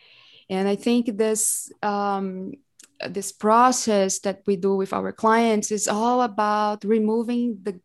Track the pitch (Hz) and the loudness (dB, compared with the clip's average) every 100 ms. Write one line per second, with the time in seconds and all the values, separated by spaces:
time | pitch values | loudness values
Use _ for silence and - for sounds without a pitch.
0 | _ - - - - 190 196 202 233 240 | _ -20 -20 -20 -6 -2 0 0 2 0
1 | 240 202 220 220 - - - - 208 202 | 0 0 0 0 -2 -4 -8 -6 -4 -2
2 | 202 196 196 185 190 - _ _ - - | -2 -2 -4 -8 -10 -14 _ _ -20 -14
3 | - 180 196 - 214 226 254 247 - 208 | -10 -8 -10 -2 2 6 6 4 2 2
4 | 190 190 202 190 - 196 196 196 190 - | 2 0 -4 -4 -2 0 0 0 -2 -4
5 | 190 - 220 226 233 214 202 214 - 208 | -4 0 2 4 4 2 0 -4 -2 0
6 | 233 247 247 202 214 208 214 214 196 226 | 2 2 0 0 0 2 0 -2 0 2
7 | 214 220 233 240 240 202 190 185 | 2 0 -2 -2 -2 -4 -8 -10